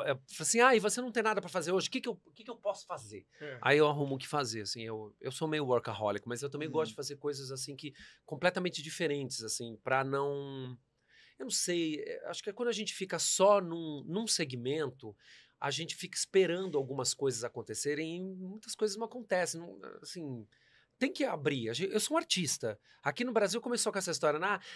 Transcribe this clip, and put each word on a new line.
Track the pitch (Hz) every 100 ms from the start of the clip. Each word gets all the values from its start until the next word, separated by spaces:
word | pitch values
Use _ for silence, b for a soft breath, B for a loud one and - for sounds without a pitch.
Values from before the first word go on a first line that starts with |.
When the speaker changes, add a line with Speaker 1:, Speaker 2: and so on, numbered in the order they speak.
Speaker 1:
eu, | - 131 - -
assim, | 156 233
"Ah, | 254 233
e |
você | 202 247
não | 247
tem | 233
nada | 220 214
pra | 180
fazer | 185 160
hoje? | 185 -
O |
que | 254
que | 240
eu, | 185
o | _
que | -
que | 214
eu | 226
posso | 202 190 -
fazer?" | 160 107 104 - -
Speaker 2:
É. | 151 123
Speaker 1:
Aí | 127 147
eu | 147
arrumo | 147 139
o | 135
que | -
fazer, | 147 123 110
assim, | 101 117
eu, | 113 110 104 -
eu | 131
sou | - 160
meio | 151 131
workaholic, | 120 120 101 104 101 117
mas | 120
eu | 139
também | 147 151
Speaker 3:
Hum. |
Speaker 1:
gosto | 156 156
de | -
fazer | 143 139
coisas, | 147 135 131
assim, | 131 143
que | 135 147 B B B
completamente | - 139 180 180 180 165
diferentes, | 151 - 160 143 135 135
assim, | 110 - 117 110
pra | 127 131
não... | 135 139 143 143 139 135 127 120 _ _ b b b -
Eu | 269
não |
sei, | - 180 175 160 151 -
é, | - -
acho | -
que | 214
é |
quando | 202 240
a |
gente | 208 202
fica | - 190 170
só | - - 196 202
num, | 175 170 160 147 -
num | 185 226
segmento, | - 147 123 123 156 143 - 110 b b b b _
a | 139
gente | 139 160 -
fica | 180 -
esperando | - 190 175 175 190 147
algumas | 131 135 120
coisas | - 139 113
acontecerem | 120 123 110 107 143 147 160 175
e | 190 185
muitas | 185 214 - -
coisas | 214 208
não | 226
acontecem, | 247 220 180 165 165
não, | 175 196 175 50
assim, | - 180 147 120 104 b b b b -
tem | 262
que | 370
abrir. | 262 160 143 139 110
A |
gen-, | 143 190
eu | 214
sou | -
um | 320
artista. | 330 185 143 - 113 104 b b
Aqui | 143 -
no | 247
Brasil | 226 196 226
começou | 240 240 220
com | 190
essa | 175
história, | 151 156 151
né? | 190 190 B